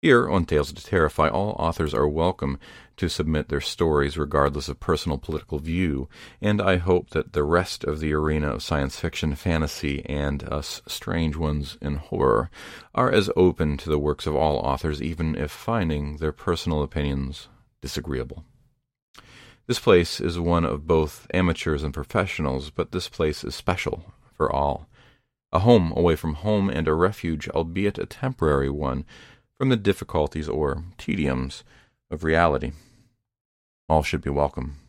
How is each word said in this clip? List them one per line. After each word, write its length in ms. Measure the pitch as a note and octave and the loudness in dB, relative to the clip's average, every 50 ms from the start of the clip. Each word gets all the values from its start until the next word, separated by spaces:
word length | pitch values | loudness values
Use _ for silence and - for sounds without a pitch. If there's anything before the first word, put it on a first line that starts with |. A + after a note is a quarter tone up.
Here, 280 | - E3 C3+ A#2+ - - | 6 6 6 6 6 4
on 160 | D#2+ F#2+ E2 | 2 0 2
Tales 260 | - D#2 D2+ C#2+ D2 | 2 2 0 0 0
to 100 | - - | -6 -14
Terrify, 460 | - - - F#2 D#2+ D2+ - - D#2 D#2 | -8 -2 2 2 2 2 2 2 0 2
all 300 | G#1+ D2 G2+ G#2+ - - | 2 0 -2 -2 -2 -2
authors 340 | - - - - E2 D2+ - | -2 -2 0 0 -2 -2 2
are 140 | A#1 C#2+ D2+ | 2 2 2
welcome 500 | D2 D#2+ E2 F2+ F#2 - - C#2 C2+ C2+ - - - - - _ _ | 2 2 0 0 0 0 -4 -4 -4 -6 -10 -18 -20 -20 -20 _ _
to 140 | - - E2+ | -4 -4 -4
submit 400 | - - E2+ D#2 D#2 D2+ C#2+ - | -2 -2 -2 0 0 0 0 -2
their 100 | - C#2 | -4 -4
stories 580 | - - - - F2 D#2+ D#2 D2 C#2+ C#2 C#2 D#2 | -4 -6 -2 0 0 2 4 2 2 0 0 -4
regardless 520 | D2+ D2 D2+ D2 C#2+ C#2+ C#2+ D2 C#2+ - | -6 0 2 2 2 2 0 -2 -6 -6
of 100 | C#2+ - | -8 -8
personal 380 | - - E2+ D2+ - F2 D2 C#2+ | -2 -2 -2 0 0 -4 -4 -4
political 420 | - - D#2+ D2+ - - - D2 | -4 -6 -8 -8 -6 -6 -8 -8
view, 480 | D2 D#2 D#2+ F2 F#2 E2+ C#2+ C2+ C2 - - - - - - _ | -4 -4 -2 0 0 0 0 -2 -6 -8 -12 -20 -20 -20 -16 _
and 220 | - G#2 G#2 G#2 | -2 0 0 2
I 160 | F#2 F#2+ F#2+ F2+ | 2 2 2 2
hope 320 | E2+ F#2 F2+ F2 - _ | 4 4 2 2 2 _
that 240 | - E2 - - - | -4 -4 -4 -2 -2
the 100 | - D2 | -2 0
rest 400 | D2 E2 F2 F#2 - - - - | 4 2 2 2 0 -6 -6 -4
of 160 | - D2+ D2+ | -4 -4 -2
the 140 | D#2 D2+ D2 | -2 -2 0
arena 340 | D2+ D#2 D#2 D2+ D#2 D2 D2 | 0 2 2 2 0 0 -2
of 160 | B1 - - | -4 -4 -4
science 340 | - - D2 C#2 C2+ - - | -2 -2 -2 -2 -2 -4 -4
fiction, 380 | - E2 - - - D#2 D2 | -6 -6 -4 -2 -4 -2 -4
fantasy, 720 | - - F2+ E2 D#2+ D#2 D#2 - - - D2 C#2 C#2 - | -2 0 0 0 2 0 -2 -4 -4 -4 -4 -4 -4 -6
and 360 | - - D2 C#2+ C#2+ C#2+ C#2+ C#2 | -6 -4 -2 -2 -2 -2 -4 -6
us 380 | - B1 D2 C#2+ - - - _ - | -6 -6 -6 -6 -6 -10 -12 _ -12
strange 480 | - - - - - E2+ E2 D#2+ D2 | -12 -10 -6 -4 -2 0 0 0 0
ones 420 | D#2 D2+ D2+ D2+ D2+ C#2+ C#2 - - | 0 -2 -2 0 -2 -4 -6 -10 -8
in 140 | - C#2+ D2 | -6 -6 -4
horror 540 | D2 D2+ - - - C#2 C2 A1 A1 - F2 - - - - - - - - _ | -6 -6 -6 -2 2 2 4 4 4 2 -2 -8 -16 -18 -16 -18 -18 -20 -8 _
are 160 | - B2+ B2+ | 0 0 4
as 180 | - A2 G2 G2 - | 4 2 2 2 4
open 400 | - F#2 F2+ D#2+ - E2+ D2+ D2 | 6 6 6 6 4 0 0 0
to 140 | C#2+ - D#2+ | -2 -2 -2
the 100 | D#2 D2 | -2 0
works 260 | C#2+ D2+ C#2+ - - | 0 0 -2 -2 -2
of 120 | D#2+ D2+ C#2+ | -2 0 2
all 220 | D2+ D#2 D2 - | 2 2 2 0
authors, 420 | - C2+ C2+ C#2 - D#2+ D2+ C#2+ | 0 -2 -2 0 -2 -4 -4 -2
even 340 | - D#2+ E2+ D#2+ E2 D#2+ D#2 | -4 -6 -4 -2 -2 -2 -2
if 160 | - D2 D2 | -2 -4 -6
finding 640 | - - - - A#2 A#2 F#2 E2 D#2 D2 D2 D2 D2+ | -6 -8 -4 -2 -2 0 0 0 -2 -2 -4 -6 -6
their 160 | D2+ D#2+ D#2 | -4 -4 -4
personal 500 | D2+ - - - F2 D#2+ - F2 D#2+ D2+ | -4 -4 -4 -2 -2 -2 0 -2 0 0
opinions 680 | D2 C#2 - D#2 D2 C#2+ C#2 C#2 C#2 C2+ C#2 - - - _ _ _ _ _ _ | 0 -2 -2 -2 -2 0 -2 -2 -4 -6 -8 -10 -14 -20 _ _ _ _ _ _
disagreeable. 640 | - C2+ - - - - C#2 B1+ B1+ B1+ - - - _ _ _ _ _ _ _ _ _ _ _ _ _ _ - - - - - - - - _ _ - | -12 -8 -8 -8 -6 -6 -6 -6 -6 -8 -10 -16 -18 _ _ _ _ _ _ _ _ _ _ _ _ _ _ -20 -20 -20 -20 -20 -20 -20 -20 _ _ -4
This 120 | B2 - | -4 0
place 420 | - A#2+ G2+ F2+ F2 - - - | 4 6 6 6 6 4 -2 -4
is 180 | - E2 E2+ F2 | -4 -4 -2 -2
one 240 | E2+ E2+ F2 E2+ E2 | 0 2 2 2 2
of 240 | - A1+ D2+ D2+ D#2+ | 2 -2 -4 0 2
both 400 | D#2+ D#2+ D#2 D2+ - - - - - | 4 4 4 2 -2 -12 -14 -4 0
amateurs 500 | F2+ F2+ F2 D#2+ - - E2+ D#2 C#2+ D2 | 2 2 2 2 0 0 -2 -2 0 -2
and 100 | D2+ C2+ | -4 -4
professionals, 760 | D2+ C#2+ - - G#2+ F#2 G2 - - D#2+ C#2 C2 C2+ C#2+ D2+ | -6 -10 -4 -2 -2 0 0 -2 -2 -2 -2 -2 -2 -6 -6
but 240 | - - E2+ - - | -4 -4 -4 -2 -4
this 160 | F#2 - - | -8 -8 -8
place 340 | - - E2 D#2 D2+ - - | -4 0 0 0 0 -2 -6
is 100 | - - | -8 -8
special 600 | - - - F2+ F#2 - - - - F2 - - _ _ _ _ | -6 -2 -2 -2 0 -2 -4 -4 -6 -10 -18 -20 _ _ _ _
for 160 | _ D#2 - | _ 0 0
all. 380 | - C2+ C#2+ C#2+ C2+ - - _ _ _ - - _ _ _ _ _ _ _ _ | 2 0 0 0 -2 -4 -8 _ _ _ -20 -20 _ _ _ _ _ _ _ _
A 80 | - F#2 | -2 2
home 320 | F#2 A#2 B2 A2 F2 E2 - | 6 8 8 8 6 4 2
away 220 | - E2+ F2 E2 | 2 4 4 4
from 200 | D2+ - D#2+ D2+ | 4 0 -4 -4
home 340 | D2+ E2 G#2+ G#2+ G#2 G2 G2 | -2 0 0 2 2 2 0
and 180 | B1+ C#2+ E2 D#2+ | 0 0 2 2
a 60 | D#2 | 4
refuge, 560 | D#2+ F2 F#2+ G#2+ - - E2+ D#2+ D2+ - - | 4 4 2 2 -2 -4 -4 -4 -4 -4 -4
albeit 480 | - D2+ E2 E2 E2+ F#2 G2 G2+ G2+ - | -2 -2 -2 -2 -2 0 0 0 0 -2
a 80 | E2+ | -8
temporary 640 | - - - - C3 B2+ - - D#2 D2 C#2 C#2 C2+ | -8 -8 -6 -4 -4 -2 0 2 2 4 4 2 0
one, 340 | C#2 D2 D2 C2+ B1+ C2+ C#2 - - - - - - _ _ _ _ _ | -2 -2 -2 -2 -2 -4 -6 -8 -14 -20 -20 -20 -20 _ _ _ _ _
from 100 | C3+ C3+ | 2 2
the 80 | B2+ | 2
difficulties 720 | A2+ G2+ G2+ F#2+ - - - - E2 D2 D2 - D#2+ D2+ D2 | 2 4 0 0 0 -2 -4 0 0 0 0 -2 -4 -4 -2
or 380 | - D2 D#2 C#2+ C2+ C#2 E2 F2 - _ | -2 0 0 0 -2 -4 -6 -12 -14 _
tediums 680 | - - - - D2 C#2 C2 B1+ B1+ C2+ - - - _ - - _ _ _ _ _ _ | -4 -4 -2 0 2 0 0 0 -2 -4 -8 -12 -20 _ -20 -20 _ _ _ _ _ _
of 140 | - D2+ E2 | -10 -4 0
reality. 480 | D#2 D#2+ E2 F2 E2 D2 C2+ B1+ B1+ C#2 - - _ _ _ _ _ _ _ _ _ _ _ _ _ _ _ _ _ _ _ _ - | 2 4 4 4 4 4 2 -2 -4 -8 -10 -18 _ _ _ _ _ _ _ _ _ _ _ _ _ _ _ _ _ _ _ _ 2
All 140 | D#2+ D#2+ D2+ | 2 2 2
should 180 | - - D2 | 2 -4 -4
be 80 | - - | -2 -2
welcome. 480 | C#2+ C#2+ C#2+ C#2+ - - B1+ B1+ C#2+ C#2+ _ | 0 2 0 0 0 -4 -8 -8 -10 -14 _